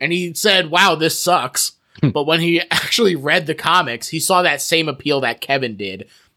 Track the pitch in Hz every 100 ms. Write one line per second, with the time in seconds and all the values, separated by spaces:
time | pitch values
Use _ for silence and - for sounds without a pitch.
0 | 143 175 175 160 214 190 160 175 196 156
1 | 160 - 175 175 127 - - - _ -
2 | 143 151 147 165 170 170 170 165 - -
3 | 214 160 143 175 156 156 160 180 143 117
4 | - 160 - 185 175 143 - 165 156 139
5 | 147 139 123 117 - 139 127 101 101 95
6 | - _ _